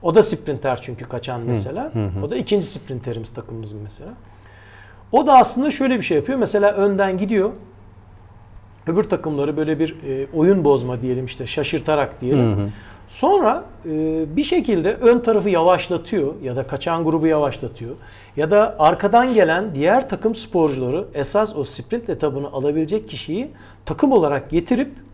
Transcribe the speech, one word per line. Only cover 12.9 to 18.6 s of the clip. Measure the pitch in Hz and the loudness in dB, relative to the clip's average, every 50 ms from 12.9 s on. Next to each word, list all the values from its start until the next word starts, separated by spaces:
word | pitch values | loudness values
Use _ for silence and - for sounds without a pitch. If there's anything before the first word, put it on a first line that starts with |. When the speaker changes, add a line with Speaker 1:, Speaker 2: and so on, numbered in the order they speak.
| - - - - | -20 -20 -20 -16
Speaker 1:
Sonra, | - - - 311 392 403 330 220 247 330 - - - - - | -8 -2 2 2 4 4 4 2 0 0 -4 -12 -18 -16 -10
e, | 170 156 156 156 160 160 160 160 147 151 | -6 -4 -2 -2 0 0 -2 -4 -2 -2
bir | 175 302 | -2 0
şekilde | - 359 359 - - 220 175 156 185 220 | 2 0 0 2 2 0 0 2 0 -2
ön | - 254 233 240 240 | 2 4 4 4 4
tarafı | 240 226 220 208 175 208 | 4 2 0 2 2 2
yavaşlatıyor | 185 170 160 180 180 175 - - 180 165 170 - - 196 147 139 165 202 131 | 2 4 4 4 4 4 2 -2 -4 -4 -4 -2 -2 0 0 -2 -4 -6 -8
ya | 131 123 | -6 -4
da | 127 131 - | -4 -6 -4
kaçan | - 135 - 175 165 165 170 | -6 -6 -4 -2 -2 0 0
grubu | 160 156 165 156 160 | 0 0 2 2 2
yavaşlatıyor. | 160 151 147 135 127 - - 117 - - 117 117 139 - - - - - - - - - | 2 4 2 0 -2 -4 -10 -10 -10 -10 -12 -12 -12 -14 -16 -20 -20 -20 -20 -14 -4 -4
Ya | 147 160 | 0 4
da | 196 208 | 4 4